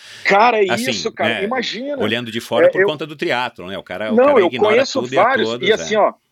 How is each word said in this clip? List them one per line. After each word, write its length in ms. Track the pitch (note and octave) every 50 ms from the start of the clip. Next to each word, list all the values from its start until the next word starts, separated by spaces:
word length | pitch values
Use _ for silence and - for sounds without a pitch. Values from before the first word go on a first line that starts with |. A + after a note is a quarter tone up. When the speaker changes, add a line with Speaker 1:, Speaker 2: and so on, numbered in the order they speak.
| - - - - -
Speaker 1:
Cara, 420 | - G3 G3+ A#3 B3 A#3 G#3+ G3+
é 60 | F#3
Speaker 2:
assim, 180 | G3+ A3 B3 C4
Speaker 1:
isso, 220 | A3 F#3+ - A3
cara. 240 | - - F3 - A2+
Speaker 2:
né, 80 | G3+ G3
Speaker 1:
Imagina. 560 | G#3+ B3+ B3+ G#3+ - - A3 C4 C#4+ D4 C4
Speaker 2:
olhando 320 | G#2 G#2 A2+ A#2+ B2 A2+
de 80 | A2 A#2
fora 240 | - - A#2 - E3
Speaker 1:
É, 40 | F3+
Speaker 2:
por 120 | E3+ F3+
Speaker 1:
eu 60 | F#3+
Speaker 2:
conta 180 | D#3+ D3+ C#3+ D#3+
do 100 | D3 D3+
triatlon, 520 | C#3+ F3 E3 B2+ B2 B2+ A#2 - - F2
né? 100 | F#2 G2
O 60 | F2+ -
cara, 280 | - - - G#3+ G#3+
o 40 | G#3+
Speaker 1:
Não, 100 | A#3+ C4
Speaker 2:
cara 140 | D4 C#4+ A#3
Speaker 1:
eu 80 | F3+
Speaker 2:
ignora 260 | E3 - - G#3 G#3+ G#3+
Speaker 1:
conheço 280 | B3 C4+ - - C4 -
Speaker 2:
tudo 100 | B2 C#3
Speaker 1:
vários. 340 | F3 G#3 B3 C4+ A3 -
Speaker 2:
e 40 | A2+
a 20 | A#2+
todos, 160 | B2+ C#3 G3
Speaker 1:
E 20 |
assim, 240 | A3 - - - G#3+
Speaker 2:
é. 40 | G#3+
Speaker 1:
ó, 140 | F3+ B2+ - _ _ _